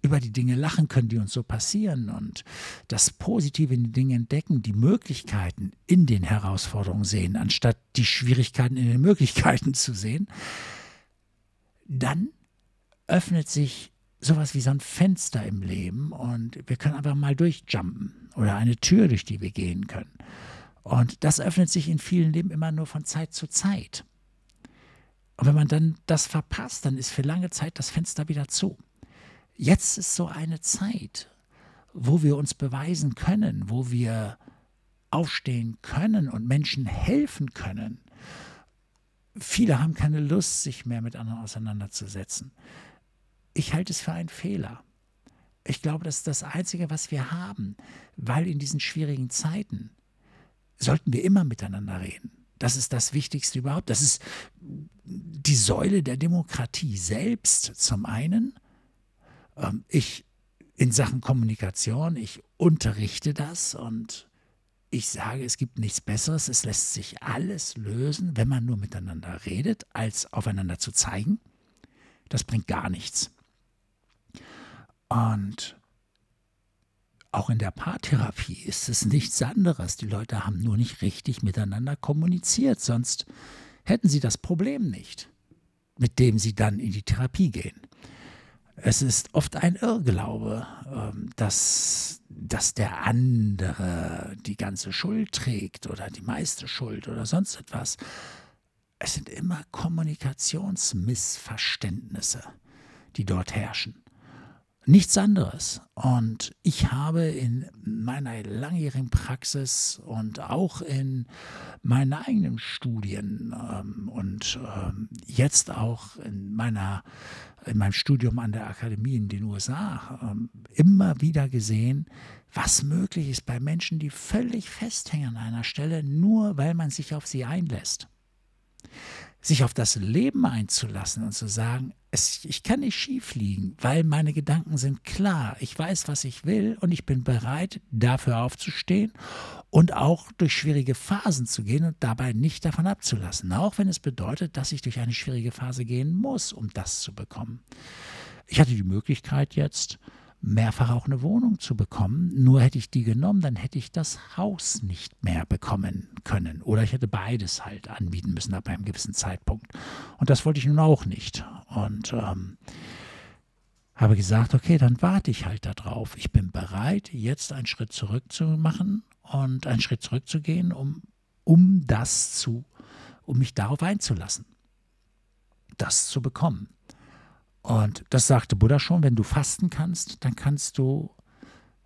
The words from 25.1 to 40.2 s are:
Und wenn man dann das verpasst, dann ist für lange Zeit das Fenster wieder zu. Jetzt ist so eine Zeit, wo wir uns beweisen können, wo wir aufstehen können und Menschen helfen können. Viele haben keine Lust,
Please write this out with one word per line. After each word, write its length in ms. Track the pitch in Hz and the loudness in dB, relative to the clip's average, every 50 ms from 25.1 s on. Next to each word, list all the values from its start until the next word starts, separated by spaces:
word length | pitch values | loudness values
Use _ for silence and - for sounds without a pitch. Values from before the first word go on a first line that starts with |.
| _ _ _ _ _ - | _ _ _ _ _ 2
Und 100 | 127 135 | 4 6
wenn 80 | 147 | 6
man 120 | 151 151 143 | 6 6 6
dann 280 | 151 156 160 165 156 - _ | 4 4 4 2 2 -2 _
das 220 | - 160 151 - - | 0 0 0 0 0
verpasst, 580 | - 156 151 - - - - 247 - - - | -2 -2 -2 -2 -6 -6 -6 -8 -8 -4 -2
dann 120 | 143 135 131 | -2 -2 -2
ist 120 | 127 - | -4 -6
für 140 | - - 131 | -4 -2 0
lange 260 | 139 160 180 180 180 | 0 0 0 -2 -2
Zeit 300 | - - 147 165 - - | -4 -4 -6 -6 -6 -6
das 100 | 131 - | -6 -4
Fenster 400 | - - 170 - - - 151 156 | -2 -2 -2 -2 -4 -6 -4 -2
wieder 180 | 156 147 139 - | -2 -4 -4 -4
zu. 300 | - - - 190 - - - _ _ _ - - - - - - - - _ _ _ | -2 -2 -2 -2 -4 -6 -16 _ _ _ -20 -20 -20 -20 -20 -20 -20 -20 _ _ _
Jetzt 420 | - - 127 180 - - - - - | 0 4 6 6 6 4 0 -2 -2
ist 180 | 180 - - | -2 -4 -2
so 120 | - 175 160 | -2 -4 -4
eine 340 | - 151 160 160 165 151 | -6 -8 -6 -6 -6 -4
Zeit, 720 | - - - - 190 208 240 214 - - - - - - _ _ _ _ _ _ - - - _ _ _ - | -2 -4 -2 -2 -2 -4 -4 -6 -8 -10 -12 -12 -14 -14 _ _ _ _ _ _ -20 -20 -20 _ _ _ -10
wo 300 | 180 123 120 151 175 151 | -2 2 4 4 6 6
wir 140 | 147 143 139 | 6 4 4
uns 160 | 147 - - | 0 -4 -4
beweisen 640 | - 143 135 123 135 147 165 180 156 151 143 113 | -4 -4 -4 -4 -4 -4 -2 -2 0 0 -2 -2
können, 540 | - - - 190 214 214 165 110 101 95 98 | -2 0 2 2 2 2 0 0 -2 -4 -2
wo 220 | 110 123 131 123 | -2 -2 -2 0
wir 460 | 123 120 120 113 113 110 107 101 113 - - - - _ _ _ _ _ _ _ _ _ _ - | 0 0 0 0 0 -2 -4 -6 -8 -14 -20 -20 -20 _ _ _ _ _ _ _ _ _ _ -4
aufstehen 680 | - 156 170 147 - - - 139 127 123 117 117 113 - | -2 -2 -2 -2 -4 -4 -4 -2 -2 -2 -2 -4 -6 -10
können 480 | - - - 143 175 220 220 208 156 131 | -10 -6 -4 0 2 2 4 2 2 0
und 180 | - 110 110 120 | -2 -4 0 2
Menschen 380 | 131 147 143 - - 139 131 | 2 2 2 0 -2 -2 -2
helfen 680 | 104 - - - - 226 277 294 277 - - 147 131 - | -2 -2 -2 0 2 2 2 2 0 -2 -6 -8 -6 -6
können. 460 | - - 95 92 - - 107 - - _ _ - - - - - - - - - - _ _ _ _ _ _ _ _ _ _ _ _ _ _ - | -8 -8 -8 -6 -6 -8 -8 -10 -12 _ _ -20 -20 -20 -20 -20 -18 -20 -20 -20 -20 _ _ _ _ _ _ _ _ _ _ _ _ _ _ -16
Viele 440 | 214 - - - - 240 214 147 120 | -14 -8 -4 2 2 4 4 4 4
haben 140 | 147 165 156 | 2 2 2
keine 260 | - - 151 151 | 2 2 2 2
Lust, 440 | 151 | 2